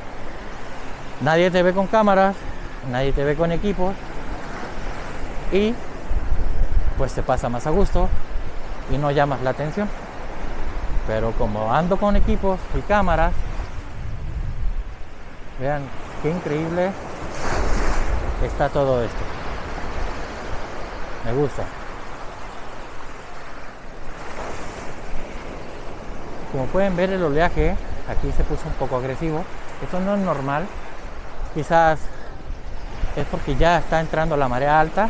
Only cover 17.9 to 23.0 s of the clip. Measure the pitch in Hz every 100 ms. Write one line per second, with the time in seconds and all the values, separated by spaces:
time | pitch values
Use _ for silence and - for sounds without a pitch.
17.9 | - - - - - 123 - 143 147 139
18.9 | 127 110 - - - - - - - -
19.9 | - - - - - - - - - -
20.9 | - - - - 123 143 - 104 - -
21.9 | - - - - - - - - - -
22.9 | -